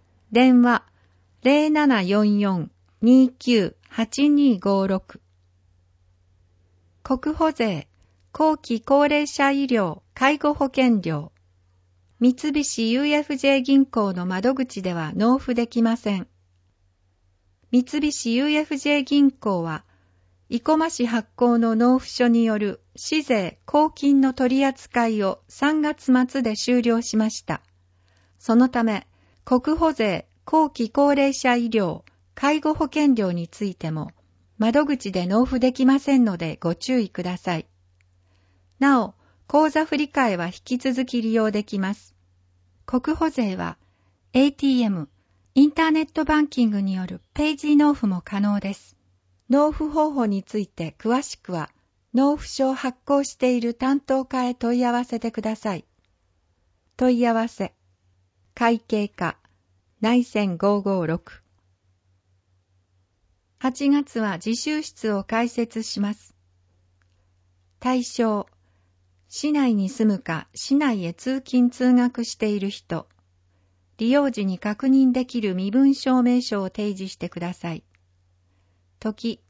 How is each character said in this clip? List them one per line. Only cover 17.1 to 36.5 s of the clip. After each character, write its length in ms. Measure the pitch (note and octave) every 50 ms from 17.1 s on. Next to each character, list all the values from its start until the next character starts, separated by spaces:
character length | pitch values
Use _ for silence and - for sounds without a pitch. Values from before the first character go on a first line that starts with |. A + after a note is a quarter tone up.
| _ _ _ _ _ _ _ _ _ _ _ _
三 100 | A#3+ B3+
菱 520 | B3 - - D4 D4+ D4 C#4+ - - A#3 A3+
ユ 140 | B3 C#4+ D4+
ー 120 | D4+ D4+
エ 40 | D#4
フ 120 | - D#4
ジ 140 | C4+ - D4
ェ 80 | D4 D4
ー 60 | C4
銀 260 | - C#4 C#4+ C#4 C4+
行 320 | C4+ _ - G#3+ F#3+ F3
は、 240 | E3 E3 D#3 D3+ - _ _ _ _ _ _ _ _ _ _ _ _ -
生 100 | A#3 A#3
駒 300 | - D4 D#4+ D#4 D#4+ E4
市 160 | - - B3
発 240 | A3+ A3+ A3+ G#3+ _ _
行 220 | - B3 A#3+ A#3
の 200 | A#3 A#3 A3+ A3+
納 220 | A3 A#3+ B3 B3+ C4
付 120 | - -
書 180 | - - B3 A#3+
に 160 | A#3 A#3 A3+
よ 140 | A3+ G#3+ G#3
る 240 | G#3 G3 - - _ _ -
市 280 | - - - D#4 D#4
税 360 | C#4+ - A#3+ G#3 F#3 D#3 - _ _
公 260 | - - D4 D#4 D#4
金 300 | - - C#4+ C#4+ C#4 C4+
の 140 | C4 C4 B3+
取 220 | - B3+ B3 C4
り 80 | C4+ C#4
扱 420 | C4+ C4+ - - - - A#3+ A#3 A3+
い 140 | A3 G#3+
を 180 | G3 F#3+ - - _ _
三 320 | - - C#4 D4 D#4 D#4
月 320 | D4 D4+ D4+ - - C4 B3+ B3+ B3+ B3
末 140 | - C4+
で 140 | A#3+ A3+ G#3+
終 260 | - - B3 B3 B3
了 180 | A3+ A#3 A3+ A#3
し 160 | A#3 - -
ま 140 | A3 G#3+ A3
し 100 | - -
た。 220 | - - D#3 - _ _ _ _ _ _ _ _ _ _ _ _ _ _ _ _
そ 160 | - - A3
の 140 | A#3+ B3+ B3+
た 140 | B3+ A#3+
め、 240 | A3+ A3+ G#3 - - _ _ _ _ _ _ _ _
国 280 | - B3+ B3 - D4+ D#4 E4
保 160 | E4 D#4+ -
税 340 | - A3 G3+ F3 D#3 - _ _ _ _
後 240 | - D#4 D#4+ D#4 C#4
期 220 | - - A#3 G#3+
高 240 | - C#4+ C#4+ C#4+ C#4+
齢 180 | C#4+ C#4 C#4
者 240 | C4+ - - B3+ A#3+
医 120 | A#3+ A#3 A3+
療、 340 | A3+ G#3+ F#3+ E3 D#3 - - _ _ _ _ _ _
介 260 | - C#4 C#4+ D#4 D4+
護 140 | D4+ D4+ D#4
保 100 | - D#4+
険 300 | C4+ - D#4 D4+ C#4+ B3+
料 180 | A3 G3+ F3+
に 160 | F3 E3+ E3+ -
つ 160 | - - G#3+
い 100 | G3 F3
て 160 | - - D#3+
も、 200 | D#3 D#3 D3+ D#3+ - _ _ _ _ _ _ _ _ -
窓 260 | G#3+ A#3 A#3 D4 D4+
口 260 | D4 C#4+ B3+ - G3+
で 140 | F#3+ F#3 F3
納 220 | F3+ G3 A#3 B3+
付 120 | B3+ C4 B3
で 140 | B3+ B3+
き 140 | B3+ C4+ C4
ま 120 | C4 C4+ C#4
せ 200 | - C#4+ C#4 B3+
ん 80 | A#3+
の 100 | G#3+ F3+
で 220 | F3 E3+ D#3+